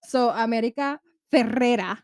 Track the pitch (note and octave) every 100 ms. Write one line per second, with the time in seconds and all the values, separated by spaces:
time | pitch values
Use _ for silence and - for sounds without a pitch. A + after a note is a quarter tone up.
0 | - C4 A#3+ G3 A3+ A#3 A#3 A#3 C#4 D4
1 | _ _ _ A#3 A3+ A#3 A#3+ G#3 F#3 G3+